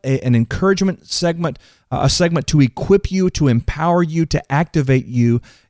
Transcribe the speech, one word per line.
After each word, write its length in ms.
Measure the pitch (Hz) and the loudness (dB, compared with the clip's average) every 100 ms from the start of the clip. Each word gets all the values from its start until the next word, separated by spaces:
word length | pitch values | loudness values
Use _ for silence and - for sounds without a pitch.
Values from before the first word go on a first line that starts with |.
a, 160 | 131 131 | -4 -2
an 140 | 127 120 | 2 2
encouragement 720 | 117 - 190 190 190 170 - | 2 0 0 2 0 -4 -8
segment, 520 | - 175 170 170 - _ _ _ | -4 -2 -2 -6 -6 _ _ _
uh, 80 | 131 | -2
a 80 | 135 | 0
segment 380 | - 170 160 - | 0 0 0 0
to 120 | 151 | 2
equip 520 | 131 - - 196 - | 2 0 0 0 2
you, 180 | 190 185 | -2 -2
to 160 | - 143 | 0 0
empower 540 | 117 - 151 165 175 | 2 -2 -4 0 0
you, 240 | 170 160 165 | 0 -2 -2
to 260 | - - | -4 -2
activate 540 | 139 165 165 131 131 - | -2 0 -2 2 0 0
you 360 | 123 120 120 - _ | 0 2 0 -4 _